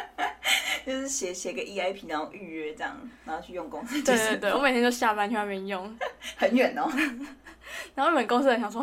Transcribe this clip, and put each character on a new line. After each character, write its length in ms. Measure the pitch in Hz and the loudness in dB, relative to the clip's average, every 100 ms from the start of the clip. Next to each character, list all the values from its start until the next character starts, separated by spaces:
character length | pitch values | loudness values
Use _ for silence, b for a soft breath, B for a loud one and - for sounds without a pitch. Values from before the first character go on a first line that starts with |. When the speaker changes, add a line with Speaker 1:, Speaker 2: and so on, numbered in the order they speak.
| - - - - B 370 B B - | -4 -6 -6 -4 B 2 B B -4
Speaker 1:
就 80 | |
是 140 | 262 269 | -4 -4
写， 260 | - 180 | -4 -4
写 180 | 180 180 | -6 -6
个 100 | 175 | -6
E 180 | 180 196 | -6 -4
I 120 | 180 | -4
P， 160 | 190 165 | -4 -6
然 100 | 151 | -6
后 140 | 156 | -6
预 140 | 185 180 | -10 -12
约 280 | 160 151 | -8 -8
这 100 | 151 | -8
样， 140 | 170 143 - - - | -8 -10 -16 -16 -10
然 100 | 160 | -8
后 60 | 175 | -8
去 80 | |
用 160 | 175 165 | -10 -8
公 160 | 147 240 | -8 -6
司 160 | 294 | -2
健 160 | 269 233 | 4 4
身 80 | 220 | 4
房。 140 | 202 | 0
Speaker 2:
对， 0 | |
对， 100 | 202 | 0
对， 60 | 240 | 2
我 60 | |
每 80 | 277 | 4
天 100 | 247 | 4
就 80 | 240 | 4
下 240 | 240 240 | 4 2
班 160 | 208 208 | 2 2
去 60 | 226 | 0
那 80 | |
边 240 | 208 196 196 | -2 -4 -4
用。 300 | 190 196 226 - | -4 -6 -8 -8
Speaker 1:
<laughs> 240 | - - - | -8 -12 0
很 180 | - 247 | 4 6
远 180 | - - | 4 2
哦。 120 | 320 262 302 240 277 - - - B B B | -2 0 -2 -2 -12 -14 -20 -20 B B B
Speaker 2:
然 100 | - | 0
后 80 | 294 | 4
你 40 | 311 | 4
们 100 | 214 | 4
公 160 | 240 | 4
司 60 | 277 | 6
人 120 | 233 | 4
想 120 | 208 | 2
说， 100 | 226 | -2